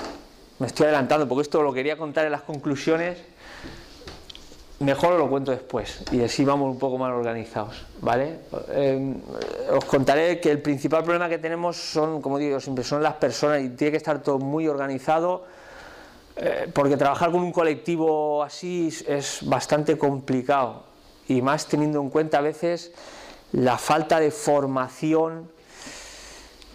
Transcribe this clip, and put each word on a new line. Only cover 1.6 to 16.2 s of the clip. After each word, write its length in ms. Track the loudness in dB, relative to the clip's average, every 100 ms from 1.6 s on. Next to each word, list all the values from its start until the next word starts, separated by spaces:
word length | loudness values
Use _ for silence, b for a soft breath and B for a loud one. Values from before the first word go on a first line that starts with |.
lo 100 | 2
quería 240 | 2 -2 -2
contar 300 | -4 0 0
en 60 |
las 100 | -2
conclusiones, 760 | -6 -6 -2 -2 2 2 0 -6 -14 B B B B B B B B -18 -18 -20 -20 -20 -18 -4
mejor 340 | 0 4 4
os 40 | 6
lo 100 | 4
cuento 220 | 2 0
después 520 | -4 -2 -6 -6 -8 -2
y 100 | 0
así 220 | 2 2
vamos 260 | 4 4 2
un 80 | 0
poco 200 | -2 0
más 120 | -2
organizados, 760 | -2 -2 -4 -6 -6 -6 -8 -16 -6
¿vale? 380 | 0 2 0 -4 -10 -10 -4
Eh, 460 | 0 2 2 -2 -6 -8 -8 -8 -6 0
os 120 | 0 2
contaré 520 | 2 4 4 4 2
que 140 | 2
el 80 | 2
principal 420 | 2 0 2 0
problema 260 | 2 0 0
que 100 | -2
tenemos 380 | -4 -2 -2 -4
son, 460 | -4 0 0 0
como 160 | -2 0
digo 220 | 0 -2
siempre, 240 | -2 -4
son 180 | -2 0
las 120 | 0
personas 480 | 2 -2 2 2 2
y 80 | 0
tiene 200 | 0 0
que 60 | 0
estar 260 | 0 -2
todo 160 | 0 0
muy 300 | 0 0 0
organizado, 800 | 0 -2 -4 0 2 2 -2 B B B B B B B B